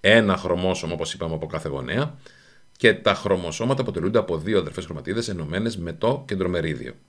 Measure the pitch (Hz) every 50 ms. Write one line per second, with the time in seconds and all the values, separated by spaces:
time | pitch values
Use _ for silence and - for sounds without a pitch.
0 | - 98 107 117 110 101 95 87 - 87 87 87 90 92 90 - - 82 85 80
1 | 82 80 - - 85 82 80 78 80 78 80 78 78 80 71 69 65 62 78 117
2 | 143 156 - - - - - - - - - - - - _ _ - 117 104 -
3 | - 110 98 - - 101 98 92 87 82 78 - 113 120 135 131 127 113 95 85
4 | 82 92 101 117 101 - 87 80 78 95 107 98 85 76 - - 87 80 87 76
5 | 67 85 98 113 117 117 101 87 80 73 82 92 107 113 104 98 85 85 82 80
6 | - 113 135 135 - - 104 92 92 90 90 87 80 80 76 62 58 62 - -
7 | _